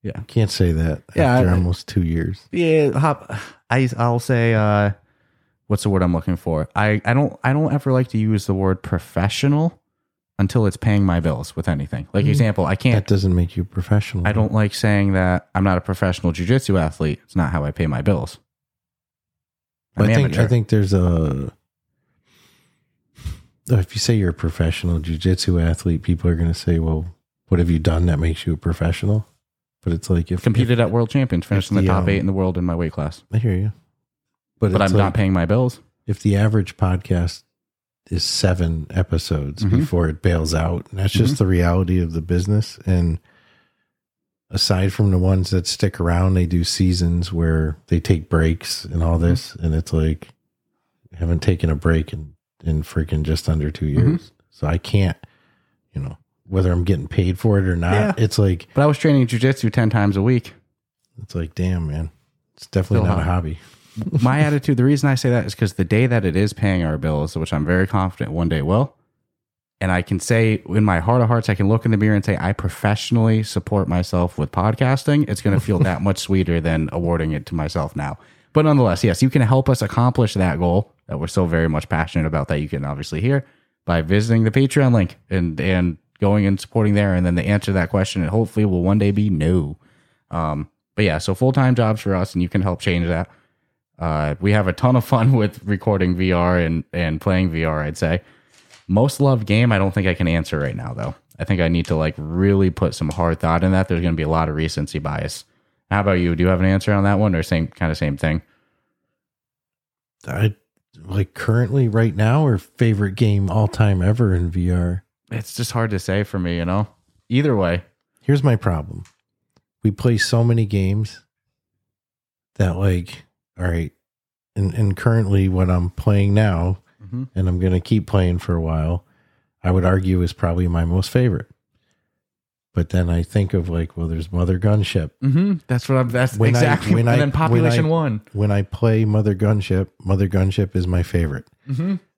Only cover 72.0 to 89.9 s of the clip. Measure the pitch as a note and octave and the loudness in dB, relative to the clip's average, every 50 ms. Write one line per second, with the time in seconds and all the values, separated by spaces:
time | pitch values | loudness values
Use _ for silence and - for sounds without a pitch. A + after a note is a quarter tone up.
72 | G#2+ G#2+ G#2+ G2+ - - G2 - - F2+ G2 - - F#2 - - - G2+ G#2+ - | 2 2 2 2 0 0 -2 -2 -2 -4 -4 -2 -4 -6 -6 -2 -2 -2 0 0
73 | - - B2 A#2 A2 A2+ A2+ A2 A2 - - F#2+ - - G#2+ G2+ F#2+ - F2 F2 | -2 -2 0 2 2 2 2 0 -2 -2 -6 -6 -4 -2 -2 -2 0 0 -2 -2
74 | F2+ - - F2+ F2 E2+ - - D2+ - - - F#2 G#2+ A2 - C3+ B2+ C3 C3+ | -2 -2 0 -2 -2 -2 -2 -6 -6 -4 -2 -2 0 0 0 0 0 0 0 -2
75 | - - D3 D3 D3 - G#2 - - G#2 G2+ - - - G#2 E2+ - F#2 F2+ C#2 | 0 0 0 0 0 -2 -4 -2 0 0 0 0 0 0 0 2 2 0 0 0
76 | E2 G2+ F#2 - - - G2 F#2+ F#2 E2+ E2+ E2+ D#2 E2+ E2 D#2+ D#2 D2 - E2+ | 0 -2 -2 -2 -2 0 0 0 2 0 0 0 0 0 0 0 -2 -2 -4 -4
77 | F2 E2+ E2+ E2 D#2+ D#2+ D#2 D2 D2 - F2 D#2+ D2+ D2 - E2+ D2+ D2 - - | -2 -2 -2 0 -2 -2 -4 -6 -6 -8 -6 -6 -6 -4 -4 -4 -6 -6 -6 -8
78 | C#2+ C#2+ - - - _ _ _ _ _ _ D#3 D#3 D#3 D3 C#3 B2 G#2 F2 - | -8 -8 -10 -12 -18 _ _ _ _ _ _ 2 2 4 4 4 4 2 2 2
79 | - A2 F2 - C3 C3 - C#3+ B2 A2 C3 C3 C3 - B2+ - G#2+ G2 - A#2 | 0 0 2 2 0 2 2 2 2 4 2 2 2 2 0 0 -2 -4 -2 0
80 | A#2+ B2 B2 - A#2+ G#2 - G2 F#2 F2+ D2+ D#2+ F2+ F2 F2 G2 G#2+ _ _ _ | 0 0 2 2 0 0 0 0 0 0 0 0 0 2 2 0 0 _ _ _
81 | _ - - C#2 D#2 D#2 - G2 F2+ E2 E2 E2 E2 E2 D#2 D2+ - - - D#2 | _ -10 -8 -8 -8 -4 -2 -2 0 0 0 0 0 0 0 -2 -4 -4 -4 -4
82 | D#2+ D#2+ - E2+ D#2 D#2 D2+ D2+ C#2 - - D2+ D2+ D2 - C#2+ C#2+ C#2+ C#2+ C#2 | -4 -2 -2 -4 -2 -2 -2 -4 -2 -2 -4 -4 -4 -6 -6 -6 -6 -6 -8 -10
83 | D2+ - D2+ D#2 G2+ B2 C#3 C#3 C3 _ _ _ _ _ _ _ _ - E2+ E2 | -10 -8 -6 -2 0 0 0 0 -2 _ _ _ _ _ _ _ _ -2 -2 -2
84 | D#2 D#2 F#2+ G#2 G#2+ A2+ A#2 A#2 A2+ A2 - C3 C3+ C3+ - D3+ C#3 B2+ A#2+ A2 | 0 2 0 0 2 2 2 2 2 2 2 2 0 2 2 2 2 4 4 2
85 | F#2 E2+ - _ _ _ F#2+ F#2 F2 E2+ D#2 D2+ - F#2+ F#2 F2+ F2 F2 D#2+ - | 2 0 -4 _ _ _ -2 -2 -2 -2 -4 -4 -2 0 0 2 0 0 -2 -6
86 | _ _ _ _ G#2+ G2 G2+ G#2+ G2+ G2 G2 F#2 - - - A2+ G#2+ G#2 G2+ G#2 | _ _ _ _ 0 2 2 2 2 2 0 -2 -4 -4 -2 0 2 2 2 2
87 | G#2 G2 F#2 F2+ F2+ F2+ F2 E2+ - G2 G#2 G#2 - - G2 F#2+ E2+ - - G2 | 2 2 2 2 2 2 0 0 0 0 0 0 0 0 0 0 0 0 0 -2
88 | F#2+ - - F#2+ E2 D2+ G2 A2+ A2+ - - G#2+ G#2+ G2+ F#2 F2+ F2 F#2 G2+ G#2+ | -2 0 -2 -4 -4 0 0 -2 -2 0 0 0 0 0 0 0 2 2 2 2
89 | G#2 G2+ G2+ G#2 G#2 G#2+ F#2+ D2+ D2+ D#2+ F#2 F2+ D2+ C#2+ D2+ _ _ _ | 2 2 2 2 0 0 0 0 0 2 2 0 0 -2 -8 _ _ _